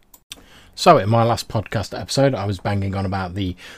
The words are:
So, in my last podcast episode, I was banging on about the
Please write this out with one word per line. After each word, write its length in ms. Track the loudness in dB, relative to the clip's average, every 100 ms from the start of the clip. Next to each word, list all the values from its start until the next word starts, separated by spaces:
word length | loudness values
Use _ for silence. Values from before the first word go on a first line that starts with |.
| _ _ _ -20 -20 -20 -20 0
So, 220 | 6 6
in 120 | 6
my 160 | 2 2
last 240 | 0 -2
podcast 500 | -6 -4 -6 -6 -10
episode, 340 | -4 2 2
I 120 | 2 -4
was 160 | -4
banging 340 | -2 -2 -2 -2
on 100 | -2
about 300 | -4 -6 -4
the 220 | -4 -6 -14